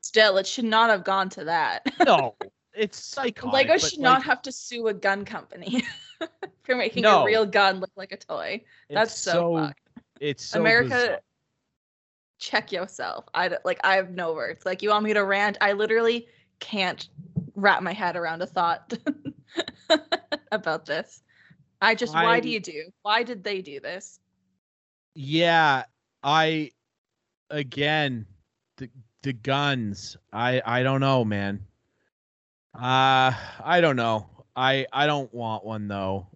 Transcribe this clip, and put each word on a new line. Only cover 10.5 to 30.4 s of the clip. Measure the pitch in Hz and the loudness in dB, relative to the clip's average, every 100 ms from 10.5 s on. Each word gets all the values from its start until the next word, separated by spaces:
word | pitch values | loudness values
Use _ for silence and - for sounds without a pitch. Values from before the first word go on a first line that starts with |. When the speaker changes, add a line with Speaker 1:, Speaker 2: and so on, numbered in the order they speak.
| 214 | 0
Speaker 1:
America, | 220 233 135 | 2 4 2
Speaker 2:
bizarre. | 247 240 156 _ _ _ _ _ _ _ _ _ _ _ _ | 0 0 -2 _ _ _ _ _ _ _ _ _ _ _ _
Speaker 1:
check | - - 220 | -4 -4 -2
yourself. | 180 185 - - - - | -8 -8 -8 -10 -10 -8
I | - 180 | -2 -2
d-, | 175 | -2
like, | - 180 | -4 -2
I | - 190 | 2 2
have | 185 | 0
no | 180 170 | -6 -6
words. | 160 120 165 - | -4 -6 -8 -8
Like, | 185 | -4
you | 208 | 0
want | 208 | 2
me | 214 | 2
to | 208 | 0
rant? | 196 196 208 196 | 2 0 0 0
I | 202 | 0
literally | 202 214 226 226 240 233 _ _ _ | 2 0 2 2 0 -6 _ _ _
can't | - 214 185 - - - - - - | -10 -2 -2 -4 -12 -18 -10 -8 -8
wrap | - 202 180 | 0 2 2
my | 180 | 0
head | 196 185 175 | -4 -4 -4
around | 170 165 | -6 -6
a | 180 | -6
thought | - 170 165 _ 220 - 294 - - _ - - - _ | -2 -2 -2 _ -8 -6 -8 -10 -18 _ -10 -10 -12 _
<laughs> | 311 311 339 _ 294 _ | 0 0 -8 _ -10 _
about | 214 185 160 156 | -6 -4 -6 -4
this. | 151 - - _ _ _ _ _ _ | -6 -6 -16 _ _ _ _ _ _
I | 202 | 0
just, | 226 240 | 2 0
why | 160 175 233 | 2 4 4
Speaker 2:
I | |
Speaker 1:
do | - | 0
you | 226 | -6
do? | 185 151 165 _ | -8 -12 -14 _
Why | 208 220 | -2 -2
did | 240 240 | -2 -8
they | 185 196 | -8 -8
do | 185 143 | -8 -12
this? | 131 180 - _ _ _ _ _ _ _ _ _ _ | -12 -12 -16 _ _ _ _ _ _ _ _ _ _
Speaker 2:
Yeah, | - 135 156 170 165 156 131 117 _ _ _ | -16 -4 2 4 6 6 4 -2 _ _ _
I, | 139 156 160 160 147 _ _ _ _ _ _ _ _ | 0 2 2 0 -6 _ _ _ _ _ _ _ _
again, | 151 139 139 147 156 147 120 104 _ _ _ _ _ | -6 -6 -2 0 0 0 -4 -10 _ _ _ _ _
the, | 131 - 110 _ | -18 -18 -20 _
the | 139 | -10
guns. | 123 110 139 143 135 107 98 - - _ | -8 -2 -2 0 -2 -4 -8 -14 -20 _
I, | 104 | -4